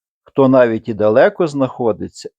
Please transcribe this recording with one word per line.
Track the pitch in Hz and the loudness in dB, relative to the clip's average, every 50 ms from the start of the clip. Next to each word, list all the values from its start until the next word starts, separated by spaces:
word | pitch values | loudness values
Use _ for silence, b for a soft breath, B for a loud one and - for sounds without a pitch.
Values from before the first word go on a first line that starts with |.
| _ _ _ _ _ | _ _ _ _ _
хто | _ _ - 135 127 | _ _ 0 2 4
навіть | 131 131 123 117 113 110 117 - | 4 4 2 2 0 -4 -6 -8
і | 113 | -6
далеко | 101 107 107 107 127 156 208 208 - 185 | -2 0 0 2 4 2 2 0 -2 -6
знаходиться, | 156 139 143 135 123 - - 123 113 104 90 92 87 - - - - _ | -4 -4 -4 -6 -6 -6 -6 -4 -4 -4 -6 -8 -16 -16 -18 -20 -20 _